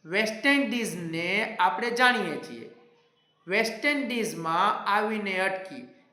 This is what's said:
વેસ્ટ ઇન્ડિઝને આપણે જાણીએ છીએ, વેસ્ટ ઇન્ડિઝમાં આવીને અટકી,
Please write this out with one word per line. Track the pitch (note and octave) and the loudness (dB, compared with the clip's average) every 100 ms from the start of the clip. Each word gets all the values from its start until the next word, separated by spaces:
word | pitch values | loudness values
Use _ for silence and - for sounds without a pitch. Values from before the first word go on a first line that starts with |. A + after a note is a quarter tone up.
| D#3 | -4
વેસ્ટ | F#3+ A3 A3 C#4 | -2 0 0 2
ઇન્ડિઝને | C#4 A#3 A#3+ G#3 E3+ E3 D#3+ F3 G3+ A3+ - | 4 2 0 -2 -4 -4 -4 -2 0 -2 2
આપણે | F#3 - A#3 | 2 2 -2
જાણીએ | A#3 B3+ A#3 F3+ C#3+ | 4 4 4 0 -4
છીએ, | - A#2 - - - _ _ _ _ _ - | -8 -14 -16 -20 -20 _ _ _ _ _ -2
વેસ્ટ | G3+ A3+ A3 C#4+ | 0 0 0 0
ઇન્ડિઝમાં | C#4+ A#3 A#3+ F#3 D#3+ D#3+ E3 G3+ - G#3+ | 0 -2 -2 -2 -4 -2 2 2 2 0
આવીને | G#3 G#3+ A3 G3 F#3 | 2 2 -2 -2 0
અટકી, | F#3+ F#3+ - C3 B2 - _ | 0 -2 -8 -14 -16 -20 _